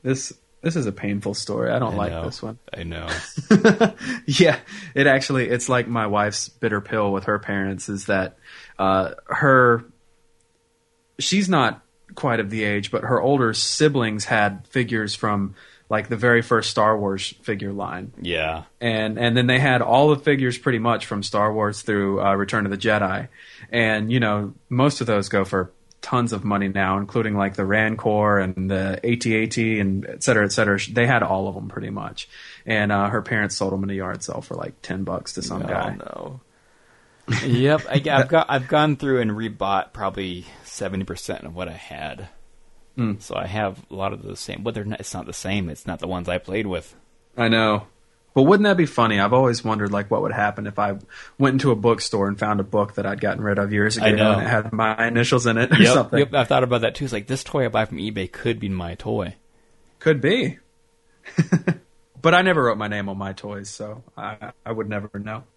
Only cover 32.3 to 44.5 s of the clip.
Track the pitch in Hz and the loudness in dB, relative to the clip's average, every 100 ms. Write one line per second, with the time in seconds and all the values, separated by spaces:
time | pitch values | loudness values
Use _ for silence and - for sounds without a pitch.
32.3 | - - - - 110 104 101 101 110 101 | -18 -20 -18 -2 0 2 2 2 -2 -2
33.3 | 113 104 - 98 98 98 98 92 98 - | -2 -2 -2 -2 -2 -4 -4 -6 -8 -8
34.3 | - - 85 - - - 92 95 87 - | -10 -8 -10 -10 -12 -10 -6 -4 -6 -8
35.3 | - - 92 - 92 92 - - 50 50 | -10 -8 -6 -4 -4 -4 -8 -12 -14 -14
36.3 | 131 _ _ _ _ _ _ _ _ - | -16 _ _ _ _ _ _ _ _ -6
37.3 | 120 - 120 135 151 - 135 147 139 131 | -4 0 2 4 2 0 -2 2 2 4
38.3 | 160 - 135 127 151 151 143 143 131 110 | 2 2 -2 0 2 2 0 0 0 0
39.3 | 104 110 - 98 98 - - 98 98 95 | -2 -6 -4 0 0 -2 -6 -6 -4 -8
40.3 | 90 87 - - - 98 95 95 90 - | -8 -14 -20 -18 -10 -6 -6 -6 -8 -8
41.3 | - - 82 90 85 - 73 76 - 98 | -10 -10 -10 -10 -10 -14 -12 -12 -12 -16
42.3 | - - - - - _ - 113 101 - | -18 -20 -20 -20 -20 _ -4 -4 -4 -6
43.3 | - 90 104 104 95 - 95 98 - 104 | -6 -4 -2 -4 -4 -14 -6 -6 -6 -12
44.3 | 92 - | -14 -12